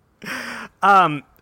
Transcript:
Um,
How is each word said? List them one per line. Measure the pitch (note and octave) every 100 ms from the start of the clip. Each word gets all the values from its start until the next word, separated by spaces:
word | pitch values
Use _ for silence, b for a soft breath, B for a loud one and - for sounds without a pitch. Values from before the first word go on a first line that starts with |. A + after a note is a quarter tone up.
| _ _ - B B B A3+ _
Um, | G3 G3 E3+ D3 - _